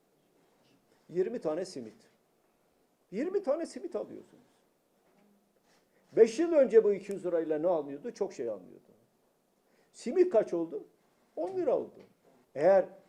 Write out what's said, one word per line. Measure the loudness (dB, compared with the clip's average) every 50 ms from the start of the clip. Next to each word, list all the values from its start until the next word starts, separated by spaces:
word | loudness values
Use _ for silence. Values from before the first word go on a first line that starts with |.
| _ _ _ _ _ _ _ _ _ _ _ _ _ _ _ _ _ _ _ _ _ _
Yirmi | -4 -4 -4 -4 -4 -6
tane | -4 -4 -4 -4 -6
simit. | -8 -10 -12 -14 -14 -18 -20 -20 _ _ _ _ _ _ _ _ _ _ _ _ _ _ _ _ _ _ _ _ _
Yirmi | -8 -6 -6 -4 -4 -4 -2
tane | -2 -2 -2 -4
simit | -8 -10 -12 -12 -8 -8
alıyorsunuz. | -8 -8 -8 -12 -18 -20 -20 -20 -20 _ _ _ _ _ _ _ _ _ _ _ _ _ _ _ _ _ _ _ _ _ _ _ _ _ _ _ _ _ _ _ _ _ _ 6
Beş | 6 6 6 6 0
yıl | 0 2 4
önce | 4 4 8 6 6 6
bu | 6 0
iki | -2 -4 -8 -10
yüz | -6 -4
lirayla | -2 -2 -2 0 0 -2 0
ne | 0
almıyordu? | 0 0 0 -2 -6 -10 -10 -10 -12 -6
Çok | -6 -6 -6 -6
şey | -8 -8 -8
almıyordu. | -8 -10 -12 -18 -20 -20 _ _ -20 _ _ _ _ _ _ _ _ _ _ _ _ _ _ _ _ _ _ _ _
Simit | -12 -8 -4 4 4 4 6 4
kaç | 2 2 2 -2
oldu? | -4 -4 -4 -6 -12 -12 -14 _ _ _ _ _ _ _ _ _
On | -6 -6 -4 -4
lira | -2 0 0 0
oldu. | 0 -2 -6 -12 -20 -20 -20 _ _ _ _ _ _ _ _ _
Eğer | 2 4 6 6 6 4 0 -8 -20 -20